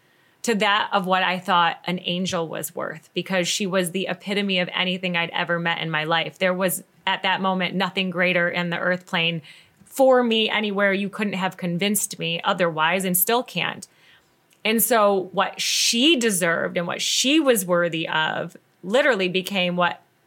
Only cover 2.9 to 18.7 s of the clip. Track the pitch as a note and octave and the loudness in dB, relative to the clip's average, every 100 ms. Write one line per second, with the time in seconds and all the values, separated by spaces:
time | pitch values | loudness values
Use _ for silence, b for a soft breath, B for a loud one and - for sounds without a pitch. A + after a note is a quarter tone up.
2.9 | D#3+ - - - F#3+ E3+ - G3+ F#3+ F3 | -8 -10 -10 -2 -2 -2 -2 -2 0 -2
3.9 | F#3+ F3+ F3+ - G3+ G3+ F#3 F3 - F#3 | -4 -6 -6 -6 -4 0 0 -2 -2 -2
4.9 | F3+ F#3 E3+ E3 - E3+ E3+ E3+ E3 E3 | -2 -2 -2 -2 -2 -2 0 0 -2 -2
5.9 | D#3 D#3 E3 D#3+ - F#3 F#3 F#3+ F#3 - | -2 0 0 -2 -2 0 0 -2 -2 -8
6.9 | _ - F#3 G3 F3+ F#3+ F#3 F3+ F3+ F#3 | _ -4 -2 0 0 0 0 -2 -2 -2
7.9 | F#3 F#3 E3+ F3+ F3 F3 - F3 E3+ F3+ | -2 -4 0 0 2 0 -2 -4 -2 -2
8.9 | F3+ - F3+ E3 E3 B B B B _ | -2 -4 -2 -2 -2 B B B B _
9.9 | - C4 B3+ A#3+ A3 G#3+ G#3 G#3+ G3 G3+ | 4 6 6 4 2 2 0 -2 2 2
10.9 | G3 G3+ - G#3 F#3 F#3+ - F#3 E3+ G3+ | 2 -2 -4 -4 -2 -4 -4 -4 -2 0
11.9 | G#3 - - E3 E3+ - F#3 F3 D#3 D#3+ | -2 -4 -6 -6 -2 -2 0 0 2 2
12.9 | F#3 F#3 F3+ - A#3+ B3+ F3 D#3+ - - | 2 0 0 2 0 -2 -4 -6 -6 -14
13.9 | b b b b _ _ _ G#3+ A3+ - | b b b b _ _ _ -2 0 2
14.9 | A#3 G3+ G3 F3+ F#3 F#3+ - - - - | 4 4 4 0 -2 -2 -2 -4 0 0
15.9 | A#3 C#4+ D4+ A3+ F#3 E3+ E3 F3+ F3+ F3 | 4 4 4 2 2 2 0 -2 -4 -4
16.9 | - - - B3+ D#4 C#4 A#3 F3+ F3 F3 | -4 -2 0 2 4 4 2 2 2 2
17.9 | D#3+ E3 D#3+ D#3 - E3+ - _ | -2 -2 0 0 -2 -6 -12 _